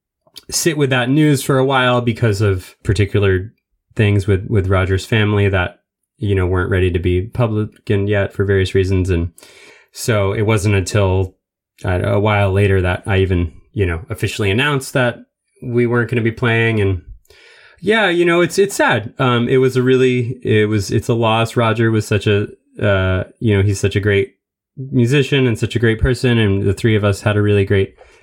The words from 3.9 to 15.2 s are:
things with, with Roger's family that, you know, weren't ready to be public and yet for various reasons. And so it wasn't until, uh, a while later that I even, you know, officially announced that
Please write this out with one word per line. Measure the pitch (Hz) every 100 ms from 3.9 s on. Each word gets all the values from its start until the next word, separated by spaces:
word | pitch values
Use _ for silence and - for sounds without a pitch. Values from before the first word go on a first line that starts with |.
things | - 104 101 95
with, | 95 107
with | 107 92
Roger's | 92 92 95 -
family | 113 104 104 101
that, | 95 90 - _ _ _ -
you | 101
know, | 95 90
weren't | 90 90
ready | 92 92
to | 87
be | 90 90 107
public | - 117 107 107 _ -
and | 101 101
yet | 101 95
for | -
various | 98 98 92
reasons. | 95 92 95 90
And | 85 85 - - - - - _
so | - - 107 95
it | 107
wasn't | 104 107 104
until, | 98 87 104 95 95 92 _ _ _ _ _
uh, | 95 90
a | 101 101
while | 104 104 101
later | 95 101 95
that | 90 90 110
I | 95
even, | 95 87 80 - _
you | - 90
know, | 85 -
officially | 110 101 - 101
announced | 104 147 139 -
that | 135 120 113